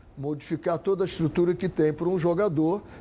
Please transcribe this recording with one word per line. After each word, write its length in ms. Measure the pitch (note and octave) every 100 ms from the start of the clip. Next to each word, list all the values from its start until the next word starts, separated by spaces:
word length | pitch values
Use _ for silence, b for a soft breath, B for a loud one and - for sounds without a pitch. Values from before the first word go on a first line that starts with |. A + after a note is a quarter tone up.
| B -
modificar 600 | C#3 D3 - E3 - E3
toda 260 | F#3+ F#3+
a 40 | F#3
estrutura 460 | - D#3+ - F3
que 140 | F3+ F#3
tem 240 | - D#3
para 160 | D3+ E3+
um 100 | F#3
jogador 640 | E3+ E3+ G#3 D3+ D#3 G3 B B